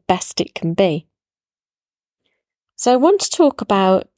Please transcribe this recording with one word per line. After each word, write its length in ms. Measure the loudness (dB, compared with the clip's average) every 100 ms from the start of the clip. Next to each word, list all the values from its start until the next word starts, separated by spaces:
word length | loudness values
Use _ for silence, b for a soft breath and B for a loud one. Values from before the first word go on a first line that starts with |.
| -4
best 320 | -4 -4 -6
it 160 | -8 -6
can 180 | -4
be. 320 | -2 -2 -2 -10 _ _ _ _ _ _ _ _ _ _ _ _ _ _ _ _ -4
So 160 | 0
I 20 | 2
want 240 | 2 2
to 100 | 0
talk 300 | 0 0 0
about 480 | -2 0 2 0 -2